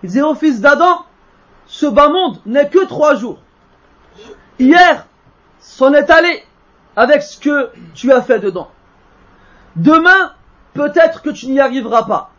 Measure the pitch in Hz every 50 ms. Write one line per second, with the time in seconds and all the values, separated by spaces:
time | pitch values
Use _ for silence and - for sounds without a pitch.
0 | - 175 180 262 285 311 302 302 311 311 269 220 196 285 285 - 330 359 349 349
1 | - _ _ _ _ _ _ _ _ _ _ _ _ _ - - 302 294 208 240
2 | 285 294 311 370 370 294 180 - _ 202 233 285 285 285 - 370 381 - - -
3 | 302 302 294 208 214 233 165 - _ _ _ _ _ _ _ _ _ _ _ _
4 | _ _ _ - - - - _ _ _ _ _ 254 262 320 349 359 349 294 -
5 | - _ _ _ _ _ _ _ _ _ _ _ _ _ - - 262 269 285 294
6 | - - 330 320 339 349 320 - _ _ _ _ _ _ _ _ _ _ _ 202
7 | 233 247 294 285 - - - _ - 285 294 285 254 226 - - - - - -
8 | - 247 269 247 - - 240 208 185 196 165 131 113 - _ _ _ _ _ _
9 | _ _ _ _ _ _ _ _ _ _ _ _ _ _ _ 165 165 285 311 320
10 | 330 349 370 381 370 370 _ _ _ _ _ _ _ _ _ - 285 285 294 349
11 | 330 320 330 - _ 302 - - - 254 262 277 269 262 247 269 220 196 - 226
12 | 208 190 208 151 - - _